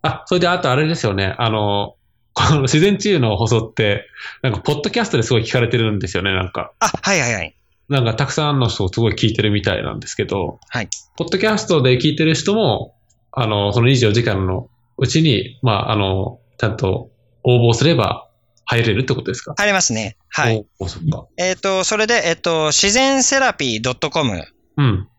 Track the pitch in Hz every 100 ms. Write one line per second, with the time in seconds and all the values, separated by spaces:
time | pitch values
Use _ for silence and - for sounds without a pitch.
0 | 151 120 - 180 170 180 151 127 156 165
1 | 110 98 95 - 117 107 104 101 101 _
2 | _ _ _ - - 151 135 151 190 196
3 | 208 180 120 98 113 117 113 - 110 101
4 | - - - - 131 101 - 147 196 277
5 | 214 139 110 120 101 127 117 123 113 104
6 | 95 - 98 92 92 - - _ 220 -
7 | - 190 123 107 80 _ _ _ _ 139
8 | 117 113 135 - 151 139 117 - 95 -
9 | 117 107 113 104 104 104 95 95 - 53
10 | - - 98 98 80 - _ 123 101 -
11 | - - - 190 220 208 - 165 127 127
12 | 151 147 160 160 - 208 190 104 - _
13 | _ _ _ - 113 104 101 117 117 135
14 | 113 107 117 98 92 95 - _ _ -
15 | 135 160 160 104 95 - 123 101 - 107
16 | 98 95 95 - _ _ 117 113 95 107
17 | - _ _ _ 135 123 117 113 147 165
18 | 101 - - _ _ _ - 117 117 104
19 | 127 127 - 117 - 147 208 196 - 113
20 | 110 - _ - 135 110 104 _ 90 -
21 | 165 - - - 180 185 196 190 185 214
22 | 214 233 170 170 - 160 156 147 202 220
23 | 269 269 247 269 262 - 135 107 123 123
24 | 156 165 139 90 - _ _ - 139 95
25 | 98